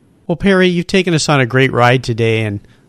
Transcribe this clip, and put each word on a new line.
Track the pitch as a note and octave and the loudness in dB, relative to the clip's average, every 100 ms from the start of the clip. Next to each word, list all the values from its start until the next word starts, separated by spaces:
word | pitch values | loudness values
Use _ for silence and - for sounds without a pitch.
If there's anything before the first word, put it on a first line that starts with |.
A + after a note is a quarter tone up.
| _ _ - | _ _ -8
Well, | E3+ | -2
Perry, | G3+ F#3 F#3 | 0 2 2
you've | F3 E3 | 0 -2
taken | G3 F3+ | -2 0
us | D#3+ - | -2 0
on | C#3+ | 0
a | B2 | 0
great | C3 C3 | 2 0
ride | A#2+ A#2+ B2+ | 2 2 2
today, | B2 A2+ A2+ A2 | -2 -2 -2 -2
and | A2 G2+ - _ | -4 -8 -12 _